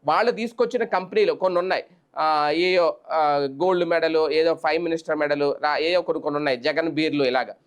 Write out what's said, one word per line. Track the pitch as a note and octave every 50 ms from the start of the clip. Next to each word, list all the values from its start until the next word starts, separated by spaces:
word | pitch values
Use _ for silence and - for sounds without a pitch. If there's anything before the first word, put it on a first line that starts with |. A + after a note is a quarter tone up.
| _
వాళ్ళు | C#3+ D#3 F3+ A3 A#3
తీసుకొచ్చిన | G#3+ F#3 A3+ A#3 A#3 - A#3+ A3+ A#3+ A#3+ A3+
కంపెనీలు | - - F#3 F#3 F#3 - G#3+ G#3 F3 D#3
కొన్ని | D3 F#3 F#3 F3+ F3
ఉన్నాయి, | F3 F#3+ F#3 B2+ - _ - _ _ _ _ -
ఆ, | D#3 D#3 D#3 D3+ D3 D3
ఏయో, | D3+ E3 F3 F#3 F3+ F#3 F3 D#3+ D3 - _ -
ఆ, | - D#3+ D#3 D3 D3 C#3+ C#3+ C#3 C3+ C#3 E3
గోల్డ్ | F#3 F#3 F3+ F3
మెడల్, | E3 F3 E3 D#3+ E3 D#3+ D#3+ D#3 C#3+ D3+
ఏదో | D#3 D#3+ E3 D#3+
ప్రైమ్ | D#3 - D#3+ D3+ E3+ F3
మినిస్టర్ | E3 E3 D#3+ - - D#3+
మెడల్, | D3+ D3 D3 D3 D3 C#3+ C#3+ C#3 - -
రా-, | D3+ D3 B2+
ఏయో | D3+ E3 F3+ F3+ E3+
కొన్ని, | E3+ D#3+ D#3 C3
కొన్ని | D3 C#3+
ఉన్నాయి, | D3 D3+ D3 C3
జగన్ | A#2+ A#2 D3+ D3+ D3+ E3 E3
బీర్లు | D3 D3 D#3 D#3 C#3 D3 C#3
ఇలాగా. | B2+ C3 C3 A#2+ G2 G2+ _ _